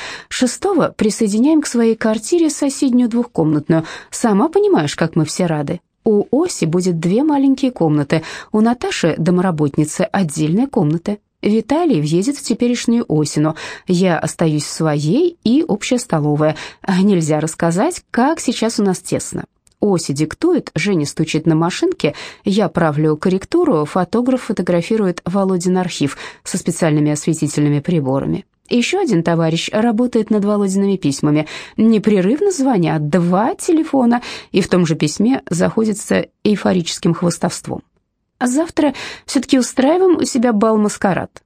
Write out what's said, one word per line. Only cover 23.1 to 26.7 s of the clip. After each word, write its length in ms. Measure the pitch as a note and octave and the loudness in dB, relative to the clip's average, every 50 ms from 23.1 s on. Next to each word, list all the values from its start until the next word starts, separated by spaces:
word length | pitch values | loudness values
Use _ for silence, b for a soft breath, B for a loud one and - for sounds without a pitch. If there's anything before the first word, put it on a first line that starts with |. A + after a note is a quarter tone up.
| D3+ | 0
корректуру, 680 | D3+ - F#3+ F3+ F#3+ - - - E4+ F4+ D#4 G3 D3+ D3+ | 0 0 0 0 -2 -2 -2 0 2 2 2 2 0 0
фотограф 580 | - - F#3+ F3+ - - A3+ B3 C4 B3+ B3 - | -2 -2 -4 -2 0 -2 0 2 0 0 0 -2
фотографирует 800 | - G#3 - F3+ F#3 F3+ E3+ E3+ - A3+ A3 G3+ F3+ E3+ - - | -4 -4 -2 0 0 0 0 0 0 0 0 0 0 -2 -4 -8
Володин 520 | F3+ F3+ G3 G3 F#3+ F#3+ F3 F3 F#3 F#3 | -4 -2 0 0 0 0 0 0 0 0
архив 400 | F#3 F3+ F3 - - C#3+ C#3 - B B B B B B | 0 0 -4 -4 -2 -4 -4 -4 B B B B B B
со 140 | - - | -8 -8
специальными 540 | F#3 - F3+ | -4 -4 -4